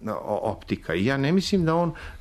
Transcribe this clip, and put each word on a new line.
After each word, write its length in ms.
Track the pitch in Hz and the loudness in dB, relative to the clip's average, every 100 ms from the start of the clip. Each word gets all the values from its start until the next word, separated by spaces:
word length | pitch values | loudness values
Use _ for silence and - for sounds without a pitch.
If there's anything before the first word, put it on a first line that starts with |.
| 110 | -4
o-, 440 | 92 - 104 110 | -6 -2 -2 -2
optika. 420 | 98 - 98 - | -6 -4 -6 -2
I 120 | 85 104 | 0 2
ja 120 | 135 | 2
ne 140 | 139 | 2
mislim 340 | 190 - 196 160 | 2 2 2 4
da 100 | 165 | 4
on 180 | 175 151 - - | 2 -2 -12 -8